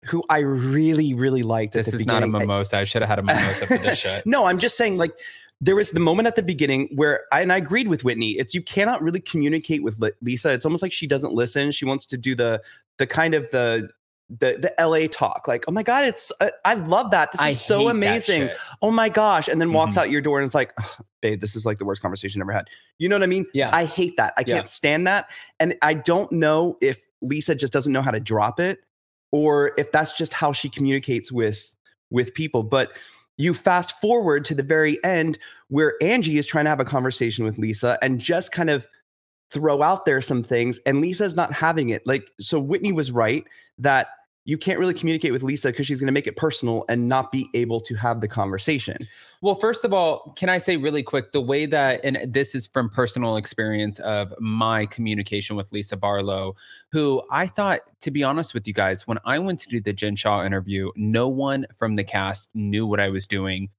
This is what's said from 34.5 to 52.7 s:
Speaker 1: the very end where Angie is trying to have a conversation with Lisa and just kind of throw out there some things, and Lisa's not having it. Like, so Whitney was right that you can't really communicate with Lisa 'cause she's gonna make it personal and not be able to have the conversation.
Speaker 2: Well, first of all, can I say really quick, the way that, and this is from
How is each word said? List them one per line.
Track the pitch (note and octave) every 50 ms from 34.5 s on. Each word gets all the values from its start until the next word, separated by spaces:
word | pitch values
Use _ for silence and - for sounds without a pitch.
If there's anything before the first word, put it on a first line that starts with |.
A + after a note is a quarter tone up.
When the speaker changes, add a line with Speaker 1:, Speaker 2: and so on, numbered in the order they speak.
| D#3+
Speaker 1:
the | C#3 C3+
very | C#3 D#3+ D#3 D#3 D#3 D3+ - -
end | F3+ F#3+ E3+ D#3+ E3 D#3 - - - - - _ _
where | C3+ C#3+ D#3 D3 - -
Angie | D3+ F3 A3+ B3+ G3 D#3+ D#3 D3
is | C#3+ -
trying | - D#3+ D3
to | D3+
have | D3+ -
a | C3
conversation | - - C3+ B2+ C3 B2+ - C3 A#2 G#2+ A2 A#2
with | A2 G#2 G#2+
Lisa | A2 A2 G#2+ G#2 - A#2+ B2 -
and | - C3 C3 A#2+
just | A#2 - F3 E3+ - - -
kind | F3 F3 D#3+
of | D3 C#3 B2 - _ _ _ _ _ _ _ _ _ _ _ _
throw | - D3 D3 D#3 C#3+ C#3
out | D3 D#3+ F#3+ F#3+ -
there | - C#3+ C3+
some | B2+ - C#3 B2 A#2
things, | - B2+ A#2+ A#2+ B2 B2 - _
and | C3+ C#3 C#3+
Lisa's | D3+ F3 F#3 F3+ G#3+ G3 D#3+
not | E3 F3 -
having | C#3 - - D#3+ E3+ D#3+ C#3+ A#2+
it. | A2+ - _ B2
Like, | C3+ C3+ G2+ - _ _
so | - - - D#3
Whitney | C#3 C#3 E3+ G3+ - G#3 F#3+
was | D#3 D3+ C3
right | A#2+ A#2+ A#2 - C3 D#3 - - - - - _ _ -
that | A#2+ C#3+ C#3 C3 A#2+ - - _ _ _ _ _ _
you | - D3 D#3
can't | - F#3+ F#3+ -
really | F3+ F#3 F3
communicate | F3 - E3 D#3+ D#3+ D#3+ D#3
with | A#2+ C3 C3
Lisa | C3 C#3 D3 - C3+
'cause | A#2+ - C#3+
she's | C3 C#3+ C3
gonna | C#3 C3+
make | C3+ C#3+ C#3
it | A2 -
personal | - - D#3 D3+ - - A#2+ A2+ A2+ - -
and | A#2 A#2+ A#2+ A#2+
not | C3 C3 C3 -
be | - C3+ B2+ - -
able | A#2+ A#2+ A#2 A2+ A2+
to | A2+ - A#2+
have | G#2 G#2+ A#2+ A#2 A#2
the | A2 G#2
conversation. | - A#2 G2+ G2 G2 F#2+ - - D#3 C3+ - - - - A#2+ G#2+ - - - - _ _ -
Speaker 2:
Well, | G3 G3
first | G3 - A3 A3+ A3 -
of | A3 F#3+
all, | F#3+ F3 D#3+ D3+ - - - -
can | - - F#3
I | F#3 F3+
say | F3 - F#3 D#3+
really | C3+ D3+ D3 D3 B2+
quick, | - - C#3 A#2 -
the | - D3
way | B2+ A#2+ C#3 C#3+ D3+ D3
that, | D3 D3+ C#3 C3+ B2+ - -
and | C#3 C#3+ - - C3 A2+
this | C3 C#3+ C#3 -
is | C3+ A2+
from | -